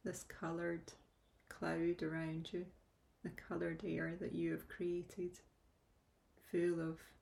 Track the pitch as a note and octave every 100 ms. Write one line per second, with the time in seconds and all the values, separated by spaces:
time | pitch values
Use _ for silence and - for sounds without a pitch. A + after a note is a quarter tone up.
0 | F#3+ E3+ - - E3 E3+ E3+ E3+ - -
1 | - _ _ - - - E3+ E3 E3+ F3
2 | D#3+ D#3+ D#3+ D#3+ E3 F3 F3+ - - _
3 | - _ - - - E3+ E3+ E3 G3 E3
4 | E3 E3+ F3 E3+ E3 D#3+ - - F3 F3
5 | F3 - F3+ - - _ - _ _ -
6 | _ _ _ - - F3 F3 E3 D#3+ D#3+
7 | - -